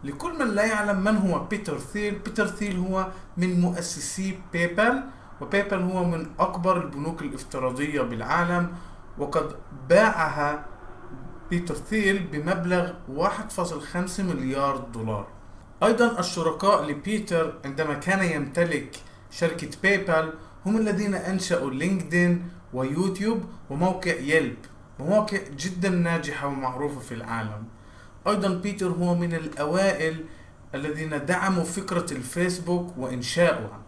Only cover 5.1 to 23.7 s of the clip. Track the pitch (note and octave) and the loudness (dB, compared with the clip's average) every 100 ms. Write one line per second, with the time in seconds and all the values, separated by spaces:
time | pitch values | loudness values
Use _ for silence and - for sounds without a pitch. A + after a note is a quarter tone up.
5.1 | - - - - G3 G3+ G3 F3+ F#3 F3 | -14 -18 -12 0 0 2 0 0 2 0
6.1 | E3 - - - F#3 F3+ F3+ D3 C3+ D#3 | 0 -4 0 0 2 2 2 0 -4 -6
7.1 | E3+ C#3+ B2+ - C3+ B2+ B2 D3 D3 A#2+ | -4 -6 -8 -8 -2 -2 -2 -2 0 -2
8.1 | A2+ A#2 D#3+ F3 F3 F3 - - - - | -4 0 2 4 2 0 -4 -12 -14 -14
9.1 | - C#3+ D#3+ D3 - - C3+ C3 F3+ A3 | -6 0 0 0 -8 -14 -14 6 8 8
10.1 | E3 D#3 C#3+ D3 D3 - - - - - | 4 -2 0 -2 -2 -8 -14 -14 -14 -14
11.1 | C3+ C3 - - F3 F3 C3 - G#3+ G3 | -12 -12 -14 -4 -2 -2 -6 -2 2 4
12.1 | G3 D#3 D3 D#3 F3+ F3 F3+ E3+ - - | 2 0 -4 0 0 2 2 2 -4 -8
13.1 | C#3 F#3 G#3 - - F3 D3 - F3 F#3+ | 0 0 0 -6 -4 -4 -4 -6 -4 -2
14.1 | - F#3 C#3+ C3 C#3 C#3 C3+ A#2+ A#2 A2 | -2 -2 0 -2 0 0 0 -6 -6 -4
15.1 | G#2 G2+ - - - - - G#3+ A#3 A#3 | -4 -6 -14 -18 -18 -18 2 4 6 4
16.1 | G3+ F3 F3 E3 D#3 G3 G#3 D3 C#3+ G3 | 4 -2 0 0 2 4 4 4 -4 -2
17.1 | G#3+ - E3+ D#3 D3+ C#3 C#3 D#3 C#3+ F3 | -2 0 0 0 -2 -8 -2 -2 0 2
18.1 | F#3+ F3+ D3+ C3+ - E3+ D3 C3 - - | 2 2 0 0 2 2 2 -4 -14 -16
19.1 | - - - E3 E3 C#3 - F#3+ G3 F#3+ | -20 -16 -2 0 0 -8 0 4 4 4
20.1 | D#3+ D#3+ - - - F#3 A3 G#3+ F#3 G3+ | 2 2 -4 -16 -6 0 2 4 2 2
21.1 | F#3+ F3 F#3+ - F3 C3+ C3 E3+ F#3+ D3+ | 0 0 -2 2 0 0 0 2 0 2
22.1 | F3 F3 F3 - - - B2+ C3 D3 F#3+ | 4 6 4 0 -12 -8 -2 0 2 0
23.1 | F#3 G#3 A3+ - - - | 2 0 0 -4 -12 -8